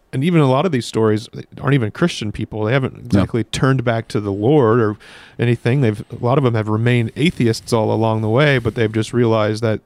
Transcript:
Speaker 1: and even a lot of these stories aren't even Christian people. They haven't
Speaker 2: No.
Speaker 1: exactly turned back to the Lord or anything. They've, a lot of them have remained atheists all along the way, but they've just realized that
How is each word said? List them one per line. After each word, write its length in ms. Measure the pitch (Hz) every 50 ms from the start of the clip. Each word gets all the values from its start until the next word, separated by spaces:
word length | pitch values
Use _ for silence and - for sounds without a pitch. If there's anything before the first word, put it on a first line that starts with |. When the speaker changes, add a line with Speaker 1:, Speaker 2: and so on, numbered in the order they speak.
| _ _
Speaker 1:
and 140 | - 131 131
even 160 | 175 180 165
a 80 | 151 131
lot 160 | 127 131 156
of 80 | 190 156
these 140 | 127 113
stories 420 | - - 113 113 110 107 107 110 - - - - - - -
aren't 140 | 143 135 135
even 160 | 143 117 104
Christian 420 | - - - 175 - - 120 104 101
people. 320 | - 117 - - 110 107
They 80 | 107 120
haven't 220 | 139 131 120 -
Speaker 2:
No. 40 | - -
Speaker 1:
exactly 400 | 123 - 98 92 - - 120 110
turned 400 | - - - - 131 135 135 120
back 240 | 123 117 113 113 -
to 120 | - 117
the 120 | 104 101 98
Lord 480 | 98 104 117 151 151 131 110 113 123
or 160 | 113 104 104 107 - - - - - - - -
anything. 440 | 117 120 120 117 - 120 120 147 139
They've, 200 | 113 107 101 - -
a 140 | - - 117
lot 140 | 120 127 147
of 60 | 139
them 100 | 123 117
have 120 | 113 107 107
remained 440 | 107 107 117 120 123 120 117 110 -
atheists 580 | - 131 175 - - 131 117 113 - - - -
all 180 | 117 107 107 110
along 300 | 110 110 113 110 110 110
the 80 | 107
way, 260 | 110 123 151 147 139 127
but 160 | 117 113 104
they've 160 | 120 117 107
just 220 | 110 110 110 - -
realized 500 | 120 123 117 110 110 107 104 107 107 113
that 180 | 113 110 98 -